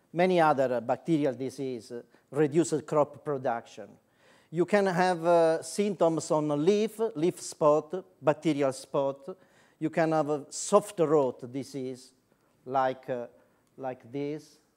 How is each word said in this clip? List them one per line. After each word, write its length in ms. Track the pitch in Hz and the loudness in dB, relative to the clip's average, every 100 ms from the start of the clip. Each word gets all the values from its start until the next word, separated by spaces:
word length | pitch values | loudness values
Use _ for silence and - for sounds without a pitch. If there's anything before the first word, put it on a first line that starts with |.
| _ | _
Many 260 | 160 185 175 | 2 4 6
other 400 | 156 135 131 123 | 4 4 2 0
bacterial 540 | 113 156 - 156 143 | -2 -4 0 0 0
disease 580 | 120 131 - 131 120 104 120 - _ - | -2 -8 -8 -8 -8 -12 -16 -16 _ -8
reduce 520 | 139 151 165 151 147 - | 0 2 2 0 -2 -2
crop 400 | 151 139 - 156 | 0 0 -4 -8
production. 640 | 135 127 117 - - 101 - _ _ _ _ - | -4 -4 -6 -8 -18 -20 -20 _ _ _ _ -8
You 140 | 160 175 | -2 2
can 200 | 208 196 | 2 2
have, 400 | 175 185 170 165 | 2 2 2 4
uh, 380 | 170 160 165 | 4 4 2
symptoms 680 | - - 208 170 165 156 - | -4 -4 -2 2 2 0 -2
on 340 | 151 151 147 | -2 0 0
leaf, 360 | 165 208 220 220 226 147 | 2 2 0 -4 -6 -2
leaf 260 | 180 - | -2 -2
spot, 640 | - - 151 151 - 190 - - | -10 0 4 4 0 -10 -12 -4
bacterial 520 | 139 147 165 143 135 | -2 0 0 0 0
spot. 640 | 127 - 143 139 135 - - _ _ _ - | -2 -4 -2 -2 -4 -12 -18 _ _ _ -8
You 100 | 156 | -4
can 220 | 170 160 | 0 0
have 180 | 156 143 | 2 0
a 160 | 147 139 | -4 -6
soft 500 | - - 202 202 - | -10 2 2 2 -2
rot 520 | 147 156 127 - 120 | 2 4 2 -2 -10
disease 600 | 135 131 139 131 127 - _ _ _ _ _ | -10 -10 -8 -10 -10 -18 _ _ _ _ _
like, 460 | 127 131 131 127 - | -4 0 0 -2 -6
uh, 160 | 123 117 _ _ _ _ - | -8 -8 _ _ _ _ -12
like 360 | 131 127 117 | -12 -12 -12
this. 480 | 143 143 151 - _ _ | -8 -8 -10 -14 _ _